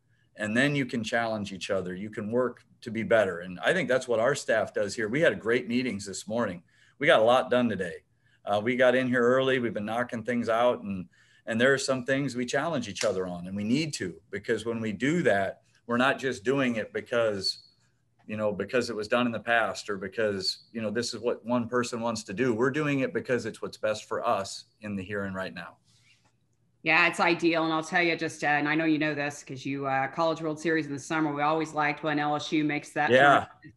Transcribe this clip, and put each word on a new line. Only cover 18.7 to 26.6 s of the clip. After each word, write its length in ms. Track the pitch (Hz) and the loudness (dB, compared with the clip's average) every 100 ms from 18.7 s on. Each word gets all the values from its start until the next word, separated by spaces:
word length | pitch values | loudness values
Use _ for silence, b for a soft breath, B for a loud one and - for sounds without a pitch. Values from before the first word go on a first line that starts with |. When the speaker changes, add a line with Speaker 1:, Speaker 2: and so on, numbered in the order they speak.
| 127 117 | -2 -2
Speaker 1:
it 60 | 107 | -4
was 100 | 101 | 0
done 200 | 123 123 | 2 2
in 60 | |
the 60 | 110 | -2
past 500 | 113 117 101 92 - | 0 2 2 -2 -6
or 80 | 98 | -6
because, 680 | 95 117 107 98 90 - _ | -6 -2 0 0 -2 -6 _
you 100 | 113 | -8
know, 80 | 110 | -4
this 240 | 113 120 | -2 -4
is 60 | 110 | -4
what 260 | 117 - 110 | -4 -4 -2
one 220 | 123 117 | -2 0
person 320 | 123 120 117 | 0 -2 -2
wants 240 | 117 113 | -4 -4
to 100 | - | -6
do. 180 | 98 131 | 0 0
We're 200 | 110 135 | 2 2
doing 260 | 147 147 139 | 2 0 0
it 160 | 123 | 0
because 320 | 113 104 120 107 | -2 -2 -2 -2
it's 160 | - | -8
what's 140 | 98 - | -10 -4
best 320 | 107 107 - | -2 -2 -4
for 180 | 104 120 | -4 0
us 380 | 104 98 - - _ | -2 -4 -10 -16 _
in 160 | 107 98 | -8 -8
the 80 | |
here 180 | 92 104 | -6 -6
and 140 | 98 92 | -4 -6
right 180 | 90 | -8
now. 220 | 87 87 - b b b b b _ _ _ | -10 -14 -18 b b b b b _ _ _